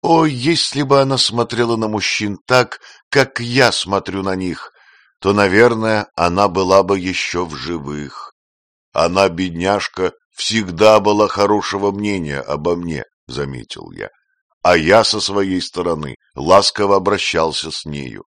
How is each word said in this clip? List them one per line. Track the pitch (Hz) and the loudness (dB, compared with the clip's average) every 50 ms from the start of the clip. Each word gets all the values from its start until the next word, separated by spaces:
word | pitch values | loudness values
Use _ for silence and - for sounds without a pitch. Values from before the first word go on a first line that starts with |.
О, | - 165 165 165 160 | 2 2 4 4 4
если | 156 139 123 120 151 170 151 - - - 139 | 2 -2 -2 -2 0 0 0 -2 -4 -4 -4
бы | 143 135 139 139 | 0 2 4 2
она | 135 135 135 | 4 2 0
смотрела | 123 - - 120 117 117 117 - 113 120 117 117 | -2 -2 -2 0 -2 -2 -2 0 -2 0 0 0
на | 110 110 107 | -2 -2 -2
мужчин | 107 107 95 - - - 107 104 101 - _ | -2 -4 -4 -4 -4 -4 -4 -4 -6 -8 _
так, | - 127 127 123 120 - - _ - - _ _ _ | 2 2 2 2 2 -4 -18 _ -20 -20 _ _ _
как | - 139 131 - _ - | 0 0 0 0 _ -10
я | 120 120 120 131 127 117 | -8 -2 2 4 4 4
смотрю | 101 - - - 101 98 - - 90 98 | 2 0 -4 -2 -2 -2 -2 -4 -6 -6
на | 95 98 95 | -4 -4 -4
них, | 92 92 90 80 - - - _ _ _ _ _ _ _ _ _ _ | -4 -4 -6 -6 -8 -12 -20 _ _ _ _ _ _ _ _ _ _
то, | - 95 | 0 0
наверное, | 101 104 101 98 92 104 117 120 117 110 110 110 107 107 101 - _ | 4 4 4 6 6 6 6 6 4 2 -2 0 0 -2 -2 -6 _
она | - 85 87 87 98 104 101 | 0 0 0 2 2 2 2
была | 85 95 95 92 92 98 | 2 0 2 4 4 4
бы | 95 90 101 98 | 6 4 0 -2
еще | 87 92 90 - - - - 87 90 | -2 -6 -6 -6 -6 -6 -6 -6 -6
в | 85 76 | -6 -8
живых. | 69 64 78 87 82 69 69 73 73 73 67 - - - - _ _ _ _ _ _ _ _ _ _ _ _ | -12 -8 -8 -8 -8 -8 -8 -10 -10 -10 -12 -14 -16 -20 -20 _ _ _ _ _ _ _ _ _ _ _ _
Она, | _ - 80 85 87 95 98 95 | _ 0 0 0 2 2 2 2
бедняжка, | 85 82 95 92 82 85 87 95 101 101 - - _ - 92 90 - _ _ _ _ | 2 -2 -6 -6 -4 -4 0 0 0 0 -2 -6 _ -4 -4 -4 -4 _ _ _ _
всегда | - - - 107 113 104 92 85 82 107 107 110 107 | -10 -8 -4 -2 -2 -4 -4 -2 4 6 6 6 6
была | 98 104 104 104 107 101 | 4 2 2 2 2 0
хорошего | - 101 101 101 104 104 - - 98 98 101 101 | 2 0 2 2 2 0 -2 -4 -6 -2 -2 -2
мнения | 98 101 104 104 101 95 82 76 71 69 | -2 -2 -4 -4 -4 -4 -6 -6 -8 -8
обо | 67 - 73 73 76 87 87 | -6 -6 -8 -4 -2 -2 -4
мне, | 87 87 85 80 69 - _ _ _ _ - | -2 -4 -8 -8 -8 -10 _ _ _ _ -12
заметил | 62 65 71 69 67 62 55 _ - 50 50 50 | -8 -8 -8 -8 -8 -14 -14 _ -16 -16 -16 -18
я. | 50 - 50 50 _ _ _ _ _ _ _ _ _ _ | -14 -14 -14 -14 _ _ _ _ _ _ _ _ _ _
А | _ 87 90 | _ 2 2
я, | 85 78 80 98 113 110 | 2 4 4 4 4 4
со | - - 107 | 2 -2 -4
своей | - - 98 101 98 95 92 90 | -4 -4 -2 -2 -2 0 -2 -4
стороны, | 85 - _ 90 90 87 82 78 76 69 60 _ _ _ _ | -4 -6 _ -6 -4 -4 -4 -4 -6 -12 -14 _ _ _ _
ласково | - 69 80 92 98 98 - - - 104 98 98 | -6 2 6 6 6 6 4 -2 0 2 2 2
обращался | 98 92 95 101 95 - - - 85 80 80 73 - - 80 | 2 2 0 -2 0 -2 -2 -2 0 -2 -2 -2 -6 -8 -8
с | 78 - - | -10 -12 -10
нею. | 78 73 71 69 64 53 50 50 _ _ | -10 -10 -10 -10 -12 -14 -16 -18 _ _